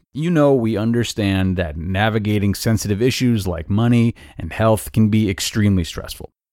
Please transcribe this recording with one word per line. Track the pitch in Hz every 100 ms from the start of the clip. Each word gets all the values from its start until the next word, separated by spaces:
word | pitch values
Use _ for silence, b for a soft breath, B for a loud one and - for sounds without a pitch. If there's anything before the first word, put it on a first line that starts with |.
| _
you | 135 165
know | 165 143
we | 135 113 101
understand | 113 117 113 - 101 95 95 92
that | 82 78
navigating | 82 95 110 110 107 104 101
sensitive | 92 117 110 104 101
issues | 127 - 127 113 92
like | 82 -
money | 101 117 120 117 - B B
and | 82
health | - 113 110 -
can | - 110
be | 110 107
extremely | 98 - 117 104 95
stressful. | 82 - - - - _ _